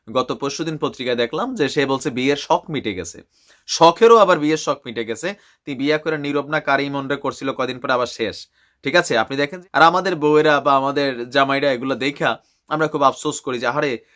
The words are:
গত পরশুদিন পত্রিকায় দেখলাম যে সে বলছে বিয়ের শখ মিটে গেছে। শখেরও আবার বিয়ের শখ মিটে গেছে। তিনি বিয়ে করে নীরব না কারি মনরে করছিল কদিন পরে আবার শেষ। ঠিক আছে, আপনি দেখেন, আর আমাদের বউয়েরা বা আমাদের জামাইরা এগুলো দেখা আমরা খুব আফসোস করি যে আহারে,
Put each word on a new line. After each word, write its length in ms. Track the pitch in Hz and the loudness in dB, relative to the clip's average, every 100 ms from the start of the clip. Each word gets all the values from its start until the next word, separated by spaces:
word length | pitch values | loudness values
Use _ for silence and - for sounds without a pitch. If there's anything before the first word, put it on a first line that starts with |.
| - | -6
গত 200 | 123 127 | -4 -2
পরশুদিন 460 | 123 139 139 160 156 | -4 -6 -6 -6 -4
পত্রিকায় 380 | 143 - 127 120 | -6 -6 -4 -2
দেখলাম 380 | 117 156 247 | -2 -2 -6
যে 140 | 240 139 | -2 -2
সে 180 | 147 135 | 0 0
বলছে 240 | 135 151 | 0 -2
বিয়ের 260 | 123 131 143 | -2 -2 -2
শখ 340 | - 170 - | 0 -2 -2
মিটে 240 | 143 110 | -6 -6
গেছে। 280 | 90 82 - - _ _ _ - | -6 -10 -12 -20 _ _ _ -8
শখেরও 500 | - 165 165 226 233 | 4 4 6 6 8
আবার 220 | 185 170 | 6 4
বিয়ের 180 | 147 156 | 2 0
শখ 220 | - 139 123 | -2 -6 -6
মিটে 180 | 117 | -8
গেছে। 300 | 110 110 175 208 _ _ | -8 -6 -8 -10 _ _
তিনি 140 | - 127 | -12 -6
বিয়ে 200 | 143 151 | -2 -2
করে 200 | 160 156 | -2 -4
নীরব 280 | 143 143 139 | -2 -4 -2
না 140 | 151 | -4
কারি 300 | 147 139 143 | 0 0 0
মনরে 260 | 139 135 139 | -4 -4 -4
করছিল 360 | 135 127 135 | -4 -6 -6
কদিন 260 | 131 127 127 | -4 -6 -6
পরে 140 | 127 | -2
আবার 140 | 127 120 | 0 -2
শেষ। 420 | - 107 87 - _ _ _ | -4 -6 -6 -16 _ _ _
ঠিক 120 | 139 | 0
আছে, 240 | 170 165 120 | 0 2 0
আপনি 180 | 110 135 | 0 -2
দেখেন, 260 | 143 185 180 | -4 -4 -4
আর 100 | - | 4
আমাদের 340 | 165 180 185 170 | 6 6 0 0
বউয়েরা 440 | 147 151 151 143 | 2 4 4 2
বা 160 | 139 135 | 4 2
আমাদের 540 | 135 139 139 123 123 | 2 0 -2 -4 -2
জামাইরা 420 | 135 139 139 143 | 0 2 2 0
এগুলো 220 | 127 135 | -2 -2
দেখা 440 | 131 131 143 151 110 _ _ - | -2 -4 -2 -2 -4 _ _ -6
আমরা 200 | 156 156 | -2 -2
খুব 140 | 151 | 2
আফসোস 380 | 139 120 151 - | 0 0 -6 -6
করি 180 | - 123 | -6 -4
যে 80 | 120 | -2
আহারে, 380 | 139 147 117 _ | -2 -2 -4 _